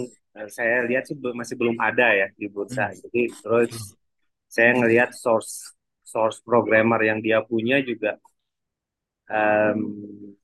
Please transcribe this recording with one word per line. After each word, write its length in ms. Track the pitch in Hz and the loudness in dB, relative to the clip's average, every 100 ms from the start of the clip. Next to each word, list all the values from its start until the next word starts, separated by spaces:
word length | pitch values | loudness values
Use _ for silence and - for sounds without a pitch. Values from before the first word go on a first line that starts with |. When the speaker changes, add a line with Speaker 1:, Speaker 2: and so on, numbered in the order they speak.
| 123 _ _ 107 | -4 _ _ -18
Speaker 1:
eh, 120 | 104 | -14
saya 320 | 120 117 123 | -4 0 0
lihat 240 | 120 131 135 | 0 -2 -4
sih 80 | 143 | -8
be-, 160 | 127 | -8
masih 240 | 120 117 123 | -6 -8 -2
belum 160 | 117 117 | -2 0
ada 320 | 110 117 120 | 0 2 4
ya 140 | 98 95 - | 4 0 -4
di 100 | 101 | -10
bursa. 400 | 101 98 110 101 | -8 -6 -4 -4
Speaker 2:
Hmm. 80 | 92 | -6
Speaker 1:
Jadi 200 | - 120 117 - | -6 -2 -2 -4
terus 280 | 107 117 117 | -2 0 0
Speaker 2:
Hmm. 200 | 117 104 - _ _ _ _ _ | -4 -14 -18 _ _ _ _ _
Speaker 1:
saya 180 | - 117 123 | 2 4 6
ngelihat 320 | 117 117 123 - | 4 4 2 -2
source, 560 | 123 113 - - - - _ _ | 0 0 -2 -14 -18 -20 _ _
source 340 | - 117 110 - - | -8 -2 -2 -2 0
programmer 540 | 117 104 110 117 113 110 | 2 4 4 4 4 2
yang 80 | 107 110 | 0 0
dia 120 | 110 | 0
punya 340 | - 113 113 139 | 0 -2 0 0
juga, 380 | 127 113 104 - _ _ _ _ _ _ _ _ _ _ - | -2 -4 -4 -6 _ _ _ _ _ _ _ _ _ _ -6
em, 520 | 107 107 107 107 107 104 104 104 - 101 - | 0 2 2 2 0 -4 -8 -14 -16 -20 -20